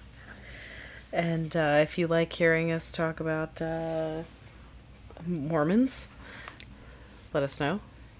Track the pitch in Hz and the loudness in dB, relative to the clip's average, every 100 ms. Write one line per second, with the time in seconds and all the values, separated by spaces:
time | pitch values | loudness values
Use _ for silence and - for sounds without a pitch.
0 | - - - - - - - - - - | -20 -18 -16 -16 -16 -16 -14 -16 -16 -16
1 | - 175 170 165 160 170 151 147 156 - | -4 0 2 0 0 2 6 6 6 2
2 | 165 165 165 - 165 165 165 165 - - | 4 4 4 4 6 6 4 0 0 0
3 | 165 160 160 160 160 - 165 165 165 160 | 0 0 -2 -2 -2 -4 -4 -2 -2 -2
4 | 160 160 165 - - - - - - - | -2 -4 -8 -14 -20 -20 -20 -20 -20 -20
5 | - - 170 170 143 165 151 214 262 - | -18 -10 -4 -2 0 2 4 4 4 2
6 | - - - - - - - - - - | -4 -12 -16 -14 -14 -16 -16 -18 -18 -20
7 | - - - 151 139 - 143 202 - - | -20 -20 -4 0 0 2 2 0 -4 -18
8 | - | -20